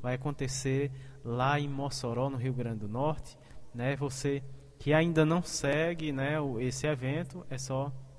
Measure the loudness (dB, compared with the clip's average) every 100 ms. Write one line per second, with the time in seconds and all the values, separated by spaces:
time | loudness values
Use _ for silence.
0 | -2 -2 -2 -2 -2 0 0 2 0 -4
1 | -12 -10 -4 2 4 4 0 -2 -2 -2
2 | -2 0 0 0 -2 -2 -2 -2 -4 0
3 | 0 0 -6 -14 -16 -14 -12 -4 -2 0
4 | -2 0 0 0 -2 -12 -16 -6 4 6
5 | 6 6 6 6 2 0 0 2 2 0
6 | -2 0 0 0 0 0 -2 0 0 0
7 | 0 0 -2 -8 -8 -6 -2 -2 -2 -6
8 | -10